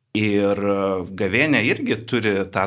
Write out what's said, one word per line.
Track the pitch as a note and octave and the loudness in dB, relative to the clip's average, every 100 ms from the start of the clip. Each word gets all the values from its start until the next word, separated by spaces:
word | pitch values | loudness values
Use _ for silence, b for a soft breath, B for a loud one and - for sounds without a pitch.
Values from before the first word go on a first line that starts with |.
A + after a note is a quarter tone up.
| _ G#2+ | _ -2
Ir, | G#2+ G2+ G2+ G2+ | 2 2 2 0
e, | G2+ G2 G2 F#2+ F2+ F#2+ | 0 0 0 -2 -6 -4
gavėnia | G2 A2+ D#3 B2+ | 0 2 2 2
irgi | A#2+ - A#2+ A2 A#2 | 2 0 -2 -4 -2
turi | A#2+ G#2+ G2 F#2+ | -2 0 0 0
tą | F#2+ | -2